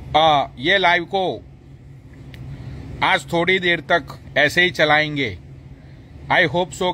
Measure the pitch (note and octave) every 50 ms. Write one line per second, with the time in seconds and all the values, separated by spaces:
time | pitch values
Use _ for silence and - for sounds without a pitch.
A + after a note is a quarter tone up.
0 | - - - D3+ D#3+ D#3+ D3+ C#3+ B2+ - - B2 B2 E3 F#3+ G3 F#3 E3+ F3 F3
1 | E3+ - - G3 F#3 E3+ B2 G#2 - - - - - - - - - - - -
2 | - - - - - - - - - - - - - - - - - - - -
3 | - D#3 F#3 F3+ C#3+ - E3+ E3+ E3+ F3 F#3 F#3+ F3+ F3 F3 D#3+ C#3+ - F3+ E3+
4 | C3+ - - - - - - C3 D3 D3 - F3 F3+ F3+ - - D#3+ D3+ D3 D3+
5 | D3+ D3+ D3+ C#3+ C#3 A2 F#2 E2+ - - - - - - - - - - - -
6 | - - - - - - C3+ D#3+ F3+ D#3 - F3 F#3 F3 - - F#3+ F3+